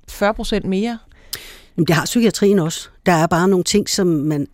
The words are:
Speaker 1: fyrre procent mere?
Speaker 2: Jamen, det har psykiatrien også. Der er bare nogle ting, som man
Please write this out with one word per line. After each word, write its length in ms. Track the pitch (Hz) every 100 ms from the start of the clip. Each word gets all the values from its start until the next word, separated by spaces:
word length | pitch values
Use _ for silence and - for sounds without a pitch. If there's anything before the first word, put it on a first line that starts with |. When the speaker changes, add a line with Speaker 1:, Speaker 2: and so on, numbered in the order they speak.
| -
Speaker 1:
fyrre 240 | - 202
procent 320 | 220 226 214 180
mere? 340 | 190 226 226 - - - - - - - -
Speaker 2:
Jamen, 100 | 165
det 80 | 160
har 100 | -
psykiatrien 540 | 247 226 - 202 202
også. 300 | 160 - - - -
Der 60 |
er 160 | 170 165
bare 200 | 170 180
nogle 160 | 190
ting, 260 | 170 208 -
som 180 | - 180
man 400 | 160 147 147 139